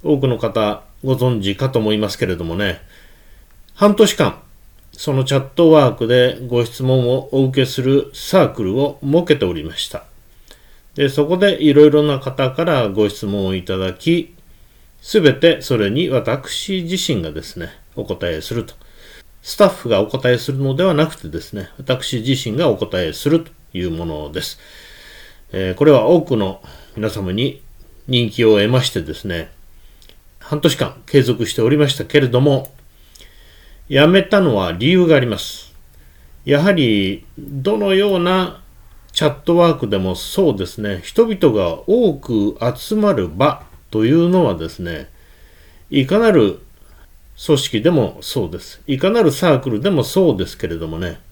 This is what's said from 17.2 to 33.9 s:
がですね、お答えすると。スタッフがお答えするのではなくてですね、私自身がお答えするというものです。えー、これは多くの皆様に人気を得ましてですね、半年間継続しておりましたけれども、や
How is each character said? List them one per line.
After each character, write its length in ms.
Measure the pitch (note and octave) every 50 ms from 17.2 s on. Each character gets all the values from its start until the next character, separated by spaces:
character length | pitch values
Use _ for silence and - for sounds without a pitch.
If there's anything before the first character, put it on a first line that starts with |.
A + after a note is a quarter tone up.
| E2
が 80 | D#2
で 120 | D2+ D#2 D2
す 140 | - -
ね、 220 | - E2+ - - - - - _
お 80 | - G#2+
答 280 | - F#2+ - - F2 E2
え 80 | D#2
す 120 | D#2 - A#2
る 100 | A#2 A2
と。 100 | - - - - - - - - - - - - - - - -
ス 140 | - -
タ 100 | - G#3
ッ 20 | F#3
フ 180 | - - - A#2+
が 120 | A2+ F#2+
お 60 | G#2
答 260 | A2 - C3+ C3 B2+ B2
え 60 | A#2+
す 140 | - - C3+
る 60 | C3+
の 160 | C#3 C3+ C3+
で 100 | C#3 F3+
は 100 | G3 E3
な 120 | D3 D#3
く 80 | D#3 D#3
て 140 | - - -
で 120 | - E2
す 140 | - - -
ね、 160 | G#2 F#2 - - -
私 400 | C3 - C3 C3 C3 - - B2
自 320 | A2 B2+ C3+ C3 - A#2+
身 60 | G#2
が 120 | B2+ F3 -
お 80 | -
答 300 | - A2+ - - F#2 F2+
え 60 | D#2+ D2+
す 160 | - - -
る 120 | D#3 E3 D#3+
と 80 | - - _ - - _
い 100 | F#2 F2+
う 80 | F2+
も 140 | E2 D#2+ -
の 280 | E2 D#2 D2+ D2+ D2 D2+
で 100 | - -
す。 160 | - - - - - - - - - - - - - - - - - - - - - -
え 200 | F#2+ F#2+ F#2 F#2
ー、 20 |
こ 120 | - C#3+
れ 60 | D#3 D3
は 140 | B2+ G#2+
多 160 | A#2+ F3 E3 D#3
く 140 | - C3
の 260 | A2 G2+ F#2+ G2 - _ - - - - - -
皆 140 | - G#2+ A2
様 240 | G2 G#2 G2 F2+ F2+
に 300 | G#2 B2+ C#3 - - - - - - - - - - -
人 240 | - C3 A#2+ A#2+ A2
気 140 | - - A#2
を 160 | A2 A2 G2+
得 80 | G2+ G#2+
ま 140 | B2 B2+ B2+
し 80 | -
て 120 | - G2 E2
で 120 | D2 D2+
す 120 | - -
ね、 240 | G#2 F2 E2 D#2 - - - - - - - - - - - - - - - _ - _ -
半 220 | - - - D3+
年 160 | D3 D#3 C3+
間 260 | - C3+ - - - -
継 160 | - - C#3+ C3
続 240 | B2+ B2 - A#2
し 80 | - -
て 80 | - A2+
お 60 | A#2+
り 80 | C#3+
ま 120 | D3+ D3+ C3+
し 80 | -
た 80 | - B2
け 160 | - - D3
れ 80 | C3+ B2
ど 120 | A#2 B2
も、 300 | C3 D3 C#3 C3 - - - - - - _ _ - - - - - - - - - - - - - - - - -
や 180 | -